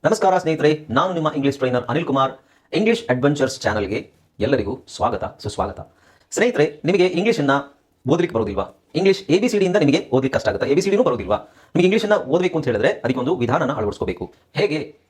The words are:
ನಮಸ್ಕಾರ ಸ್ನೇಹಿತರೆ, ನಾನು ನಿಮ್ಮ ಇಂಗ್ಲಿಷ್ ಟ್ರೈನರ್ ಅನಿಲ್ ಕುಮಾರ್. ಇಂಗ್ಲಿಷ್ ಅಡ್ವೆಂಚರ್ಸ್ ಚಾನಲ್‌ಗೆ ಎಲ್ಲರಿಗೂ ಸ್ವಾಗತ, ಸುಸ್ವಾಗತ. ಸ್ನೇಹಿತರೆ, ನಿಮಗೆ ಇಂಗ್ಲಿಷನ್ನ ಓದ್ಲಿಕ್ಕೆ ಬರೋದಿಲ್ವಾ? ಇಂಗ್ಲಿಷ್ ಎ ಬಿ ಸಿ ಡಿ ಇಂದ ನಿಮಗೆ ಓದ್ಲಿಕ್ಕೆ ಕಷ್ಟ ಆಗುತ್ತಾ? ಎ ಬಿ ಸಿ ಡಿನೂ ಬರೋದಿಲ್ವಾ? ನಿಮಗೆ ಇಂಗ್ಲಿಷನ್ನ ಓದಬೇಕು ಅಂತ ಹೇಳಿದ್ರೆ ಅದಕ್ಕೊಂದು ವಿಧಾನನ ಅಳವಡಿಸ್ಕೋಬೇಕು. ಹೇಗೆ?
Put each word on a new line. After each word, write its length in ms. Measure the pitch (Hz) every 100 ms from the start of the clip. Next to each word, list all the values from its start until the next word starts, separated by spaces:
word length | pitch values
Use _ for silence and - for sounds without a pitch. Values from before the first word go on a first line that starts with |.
| -
ನಮಸ್ಕಾರ 300 | 208 196 185
ಸ್ನೇಹಿತರೆ, 480 | 160 156 147 151 -
ನಾನು 220 | 123 185
ನಿಮ್ಮ 200 | 175 156 147
ಇಂಗ್ಲಿಷ್ 220 | 139 135
ಟ್ರೈನರ್ 260 | 127 123 123
ಅನಿಲ್ 160 | 151
ಕುಮಾರ್. 280 | 170 135 135 - _ _ _
ಇಂಗ್ಲಿಷ್ 300 | - 214 226 -
ಅಡ್ವೆಂಚರ್ಸ್ 500 | 127 139 147 131 -
ಚಾನಲ್‌ಗೆ 520 | - 107 98 110 - _ _ _
ಎಲ್ಲರಿಗೂ 440 | 110 135 98 92 - -
ಸ್ವಾಗತ, 280 | - 101 - -
ಸುಸ್ವಾಗತ. 380 | 107 - 101 95 - _ _ _ _
ಸ್ನೇಹಿತರೆ, 500 | - 233 240 160 -
ನಿಮಗೆ 220 | 143 185 180
ಇಂಗ್ಲಿಷನ್ನ 440 | 175 208 202 143 139 143 _ _ _ 127
ಓದ್ಲಿಕ್ಕೆ 240 | 165 175 113
ಬರೋದಿಲ್ವಾ? 300 | 104 98 98 - _
ಇಂಗ್ಲಿಷ್ 360 | 156 190 190 -
ಎ 80 | 165
ಬಿ 100 | 240
ಸಿ 100 | 208
ಡಿ 60 |
ಇಂದ 120 | 190 190
ನಿಮಗೆ 320 | 147 127 -
ಓದ್ಲಿಕ್ಕೆ 260 | 123 131 -
ಕಷ್ಟ 100 | 117
ಆಗುತ್ತಾ? 180 | 101 -
ಎ 80 |
ಬಿ 80 | 147
ಸಿ 80 | 196
ಡಿನೂ 120 | 202
ಬರೋದಿಲ್ವಾ? 340 | 254 113 95 104
ನಿಮಗೆ 480 | - _ _ 165
ಇಂಗ್ಲಿಷನ್ನ 280 | 185 208 208
ಓದಬೇಕು 460 | 208 127 160 180 165
ಅಂತ 80 | 143
ಹೇಳಿದ್ರೆ 220 | 107 127
ಅದಕ್ಕೊಂದು 480 | 175 120 127 123 -
ವಿಧಾನನ 360 | 117 147 143
ಅಳವಡಿಸ್ಕೋಬೇಕು. 600 | 143 107 101 110 95 92 _ _ -
ಹೇಗೆ? 400 | 202 151 - -